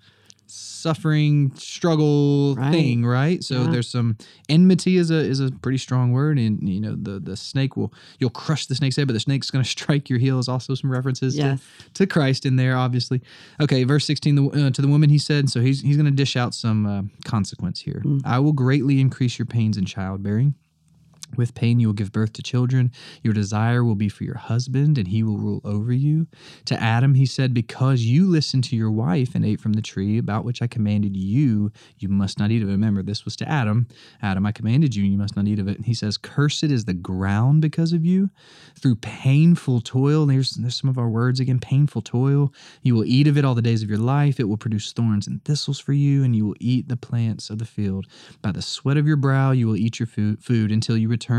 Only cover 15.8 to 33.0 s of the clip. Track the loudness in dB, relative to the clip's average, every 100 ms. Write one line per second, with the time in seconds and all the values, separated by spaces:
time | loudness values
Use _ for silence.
15.8 | 0 2 2 2 0 0 -4 -2 -2 0
16.8 | 0 -2 -6 -10 -6 -4 -4 -4 -8 -8
17.8 | -10 -6 -2 -2 0 0 2 2 2 2
18.8 | 2 2 2 2 -2 -2 -4 -2 0 0
19.8 | -4 -6 -8 -6 -4 0 0 -2 _ _
20.8 | _ _ _ -20 -14 -4 -4 0 0 2
21.8 | 2 0 -4 -2 -4 -4 -6 -2 0 2
22.8 | 0 -2 -20 -6 -2 0 0 0 0 2
23.8 | 2 2 -2 -4 -8 -8 -4 -4 -2 0
24.8 | 2 2 0 0 0 -2 -4 -6 -4 -4
25.8 | -2 0 2 0 -2 -8 -20 -16 -8 -4
26.8 | 0 2 4 4 4 2 0 0 -2 -2
27.8 | 0 2 2 2 4 2 0 -2 -2 -2
28.8 | 0 0 0 0 0 0 -2 -2 -2 -2
29.8 | -2 -4 -2 0 0 -4 -4 -4 -4 -2
30.8 | 0 0 0 -2 -2 2 2 2 -2 -6
31.8 | -20 -10 -2 0 0 -2 0 0 0 0
32.8 | 0 0